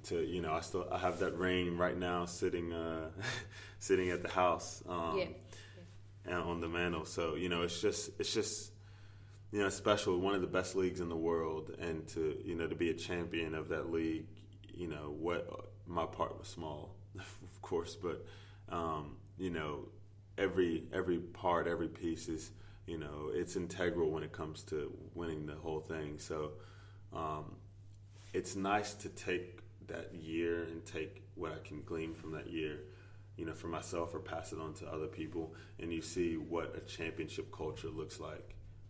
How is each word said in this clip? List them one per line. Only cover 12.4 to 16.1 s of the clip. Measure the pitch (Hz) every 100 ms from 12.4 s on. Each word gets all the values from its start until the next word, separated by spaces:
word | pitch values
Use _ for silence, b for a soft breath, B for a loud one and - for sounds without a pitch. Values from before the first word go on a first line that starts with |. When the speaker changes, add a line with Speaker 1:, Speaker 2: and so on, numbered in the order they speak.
| -
Speaker 1:
you | 85
know, | 80
to | 78
be | 85
a |
champion | 80 - 87 85 85 80
of | 78 78
that | 82 73
league, | 82 80 80 78 - - - -
you | - 87
know, | 73 73 76
what, | 82 87 - - - - -
my | 85
part | 80